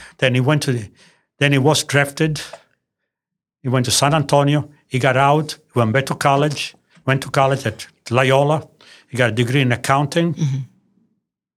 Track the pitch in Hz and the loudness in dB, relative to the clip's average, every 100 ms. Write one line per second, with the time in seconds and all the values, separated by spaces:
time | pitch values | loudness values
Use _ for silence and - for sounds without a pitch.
0 | - - 131 123 127 151 143 120 101 _ | -20 -4 0 0 2 0 0 -4 -8 _
1 | - _ _ _ 143 139 143 147 - 143 | -20 _ _ _ 2 4 2 0 0 -2
2 | 139 139 156 151 - - _ _ _ _ | -2 -2 -2 -2 -10 -18 _ _ _ _
3 | _ _ _ _ _ _ 131 131 127 - | _ _ _ _ _ _ -2 -2 0 0
4 | 139 160 139 143 143 147 147 _ _ 127 | 2 2 2 2 2 0 -4 _ _ -2
5 | 135 127 139 151 151 - _ 123 113 127 | 0 2 2 2 -2 -12 _ -2 0 0
6 | 135 156 143 139 151 143 - - _ _ | -2 -2 0 2 0 -4 -12 -14 _ _
7 | - 135 - 143 135 135 110 - - _ | -4 -4 -2 0 0 0 -4 -8 -16 _
8 | - 117 131 135 143 151 - _ - - | -2 2 4 2 2 -2 -6 _ -20 -20
9 | _ 120 120 110 120 139 127 120 - 139 | _ -2 -2 0 0 0 0 -2 0 0
10 | 147 170 170 156 151 135 127 _ _ _ | 0 -2 -2 -2 -2 -4 -8 _ _ _
11 | _ _ _ _ _ | _ _ _ _ _